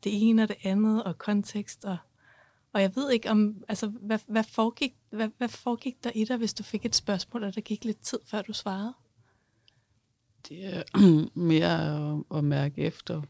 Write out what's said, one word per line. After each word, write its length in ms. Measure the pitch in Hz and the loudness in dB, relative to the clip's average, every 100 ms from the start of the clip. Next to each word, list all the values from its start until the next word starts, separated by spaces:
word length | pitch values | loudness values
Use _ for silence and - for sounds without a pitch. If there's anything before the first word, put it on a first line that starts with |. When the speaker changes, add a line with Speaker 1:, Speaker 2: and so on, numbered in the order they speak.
Speaker 1:
det 240 | - 208 226 | -2 2 4
ene 140 | 220 | 6
og 60 | 214 | 4
det 80 | 202 | -2
andet, 400 | 196 190 214 220 | 0 2 4 2
og 140 | 208 165 | 0 -6
kontekst, 680 | - 208 202 214 202 - | 0 0 0 -6 -8 -10
og, 120 | - 175 - _ _ _ _ _ _ | -6 -8 -8 _ _ _ _ _ _
og 100 | 214 | 0
jeg 140 | 196 196 | 2 2
ved 140 | 285 | 0
ikke, 180 | 240 - | 0 2
om, 340 | 214 214 208 - | 4 4 0 -8
altså, 180 | 214 214 | -4 -4
hvad, 300 | 220 202 220 - | -6 -4 -4 -2
hvad 180 | 220 | -2
foregik, 500 | 220 - 220 233 277 _ _ | -2 0 -2 0 -4 _ _
hvad, 180 | 214 220 - | -6 -6 -4
hvad 100 | 240 | -6
foregik 560 | - - 240 - 247 | -4 -6 -4 -6 -8
der 60 | 233 | -6
i 100 | 226 | -2
dig, 120 | 220 247 | -2 0
hvis 180 | 226 | -2
du 80 | - | -4
fik 220 | 214 208 | -8 -6
et 100 | 233 | -2
spørgsmål, 500 | - - 196 - 233 | -2 0 -4 -4 -6
og 100 | 208 | -6
der 60 | 190 | -8
gik 240 | - 214 | -6 -6
lidt 140 | 233 208 | -6 -6
tid, 180 | - - - | -6 -8 -6
før 160 | 208 | -8
du 100 | 196 | -6
svarede? 420 | 208 - 190 214 254 _ _ _ _ _ _ _ _ _ _ _ _ _ _ - | -8 -6 -4 -6 -8 _ _ _ _ _ _ _ _ _ _ _ _ _ _ -18
Speaker 2:
Det 260 | 170 196 | -14 -10
er 80 | 180 - 190 196 | -8 -4 6 8
<clears throat> 260 | 156 160 - | 8 4 -2
mere 600 | 175 160 170 165 156 151 147 151 | 2 2 4 0 0 -2 -4 -6
at, 200 | - 160 | -4 -2
at 60 | |
mærke 380 | 147 143 143 143 | 0 0 -2 -2
efter 400 | 156 - - 165 147 | -4 -4 -8 -8 -8